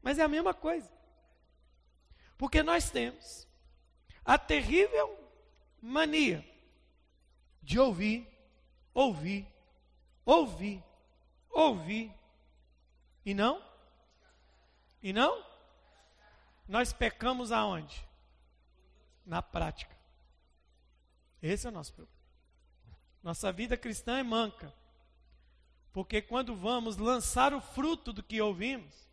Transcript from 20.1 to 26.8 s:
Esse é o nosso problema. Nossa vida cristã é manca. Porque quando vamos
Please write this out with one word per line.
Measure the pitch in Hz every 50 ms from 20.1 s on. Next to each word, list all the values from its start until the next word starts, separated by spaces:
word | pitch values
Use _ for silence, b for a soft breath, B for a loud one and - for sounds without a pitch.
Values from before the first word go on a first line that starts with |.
| _ _ _ _ _ _ _ _ _ _ _ _ _ _ _ _ _ _ _ _ _ _ _ _ _ _
Esse | - 156 190 196 -
é | 240
o |
nosso | 220 175 147 -
problema. | - - - - _ _ _ _ _ _ _ _ _ _ _ _ _ _ _ - - - _ _ _ _
Nossa | - 170 170 - - 196
vida | 185 175 226 214 247
cristã | 240 - 240 214 - - - 240 269
é |
manca. | 269 240 226 226 226 214 196 - - 143 - - - _ _ _ _ _ _ _ _ _ - _ _ _ _ _ _ _ _ _ _ -
Porque | - 190 190 - 220 214
quando | 214 - 233 254 262 233 233
vamos | 190 175 214 247 247